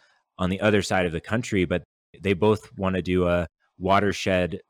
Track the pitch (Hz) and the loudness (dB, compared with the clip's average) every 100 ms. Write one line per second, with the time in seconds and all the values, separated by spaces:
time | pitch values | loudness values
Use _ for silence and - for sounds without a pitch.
0 | _ _ _ - 92 95 107 104 90 95 | _ _ _ -4 -4 0 2 2 2 0
1 | 90 80 - 110 123 101 85 87 - _ | 0 -4 -4 -6 -2 -2 0 -2 -6 _
2 | _ - 92 92 107 104 - - 95 92 | _ -6 -4 2 2 2 -4 -6 -4 -2
3 | 87 90 90 87 82 _ _ - 92 98 | 0 0 2 0 -2 _ _ -6 0 2
4 | 101 90 104 92 87 95 | 2 -2 0 0 0 -6